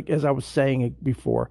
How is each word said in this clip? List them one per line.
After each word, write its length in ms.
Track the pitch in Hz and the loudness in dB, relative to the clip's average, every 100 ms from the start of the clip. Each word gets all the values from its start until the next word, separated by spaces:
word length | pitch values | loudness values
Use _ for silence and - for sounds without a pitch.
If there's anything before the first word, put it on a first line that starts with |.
| - | -2
as 160 | 156 | 0
I 60 | 143 | 0
was 140 | 135 | 0
saying 520 | - - 139 127 120 - | -2 0 2 2 -2 -2
before, 480 | 139 120 - 58 - | -4 -2 0 0 -2